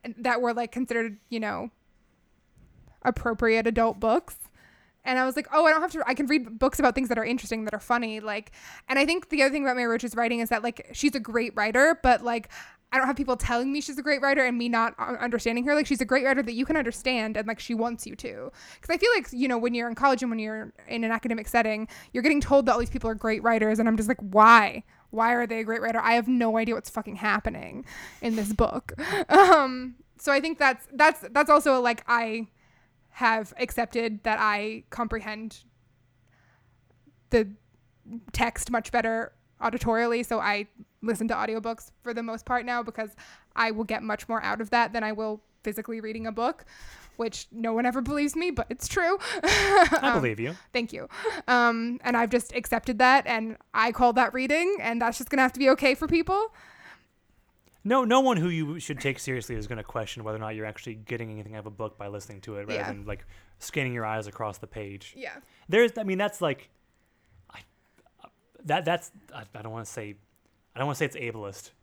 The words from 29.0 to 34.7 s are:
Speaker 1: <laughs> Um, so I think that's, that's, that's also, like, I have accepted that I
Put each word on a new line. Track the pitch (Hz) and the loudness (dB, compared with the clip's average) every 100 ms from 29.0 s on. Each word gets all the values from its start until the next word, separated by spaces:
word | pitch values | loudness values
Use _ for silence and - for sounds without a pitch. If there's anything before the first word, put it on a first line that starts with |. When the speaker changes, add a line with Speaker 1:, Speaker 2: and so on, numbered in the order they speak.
| 330 | -4
Speaker 1:
<laughs> | 392 - | -2 6
Um, | 349 381 330 262 254 254 240 _ _ | 8 10 8 6 -2 -10 -14 _ _
so | - | 0
I | 277 | 2
think | 320 330 | 0 2
that's, | 277 254 - | 2 2 -8
that's, | 262 311 311 - | 4 4 4 -2
that's | 254 294 | 0 6
also, | 294 294 262 | 6 6 2
like, | 247 233 - | 2 -2 0
I | 233 226 220 220 _ _ _ _ _ _ - | 0 0 -6 -10 _ _ _ _ _ _ 0
have | 247 220 214 - | 2 2 -2 -8
accepted | 247 - 233 240 233 214 | -6 -4 -4 -2 -4 -4
that | 226 214 | -4 0
I | 214 208 214 | 0 0 -4